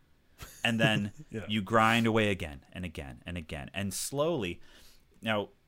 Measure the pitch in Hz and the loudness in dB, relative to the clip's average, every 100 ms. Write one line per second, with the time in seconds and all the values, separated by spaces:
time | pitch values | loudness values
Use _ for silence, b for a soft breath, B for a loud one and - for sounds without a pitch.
0 | b b _ - - - 117 113 110 107 | b b _ -20 -18 -4 -2 2 4 2
1 | 101 - - 110 101 107 98 113 110 117 | -2 -6 -10 -10 -4 -2 2 6 6 6
2 | 113 110 104 92 80 69 - 87 90 78 | 4 4 4 0 -4 -10 -14 -10 -10 -8
3 | 71 80 - 87 80 76 64 92 101 - | -12 -12 -10 -10 -8 -10 -8 -6 -4 -4
4 | - 139 156 160 90 82 B B B B | -4 0 0 0 -2 -6 B B B B
5 | _ _ 110 107 98 _ | _ _ -2 0 -2 _